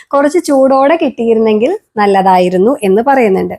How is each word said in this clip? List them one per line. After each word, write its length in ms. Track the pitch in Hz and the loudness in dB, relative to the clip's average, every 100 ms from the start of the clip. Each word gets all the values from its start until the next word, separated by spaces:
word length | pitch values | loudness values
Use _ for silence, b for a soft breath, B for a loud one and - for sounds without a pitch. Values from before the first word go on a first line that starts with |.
| B | B
കുറച്ച് 320 | 277 285 349 | -2 0 -2
ചൂടോടെ 540 | 320 269 269 269 277 330 | -2 0 2 2 0 0
കിട്ടിയിരുന്നെങ്കിൽ 760 | 294 233 226 220 220 214 262 427 _ 214 | -2 -4 -2 0 0 0 -2 -4 _ -4
നല്ലതായിരുന്നു 800 | 202 196 190 185 180 180 214 285 | 0 2 2 2 2 0 0 0
എന്ന് 200 | 196 196 277 | 0 0 2
പറയുന്നുണ്ട്. 480 | 269 220 190 180 | 0 0 0 -4